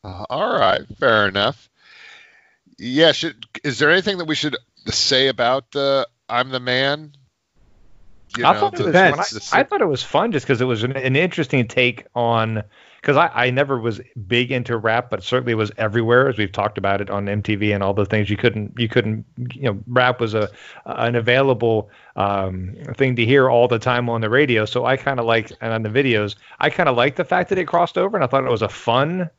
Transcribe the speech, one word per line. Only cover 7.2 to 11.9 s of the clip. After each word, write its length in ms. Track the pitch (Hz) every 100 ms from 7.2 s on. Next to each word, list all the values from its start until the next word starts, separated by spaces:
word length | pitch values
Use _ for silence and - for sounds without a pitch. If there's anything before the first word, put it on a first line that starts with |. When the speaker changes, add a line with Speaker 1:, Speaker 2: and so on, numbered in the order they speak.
| 131 _ _ _ _ _ - - - - - 120
Speaker 1:
You 80 |
Speaker 2:
I 80 | 131
Speaker 1:
know, 80 | 208
Speaker 2:
thought 140 | 403
it 20 | 359
Speaker 1:
the, 80 |
Speaker 2:
was, 80 | 180
Speaker 3:
Depends. 580 | 170 185 143 190 110 -
Speaker 2:
when 80 | 196
I, 40 |
I 20 |
thought 160 | 285 403
it 60 | 202
was 160 | 135
fun 260 | - 143 226
just 160 | 160 -
'cause 140 | 120
it 60 | 123
was 180 | 113
an, 80 | 123
an 240 | 135 131 135
interesting 500 | 180 175 147 139 113
take 380 | - 123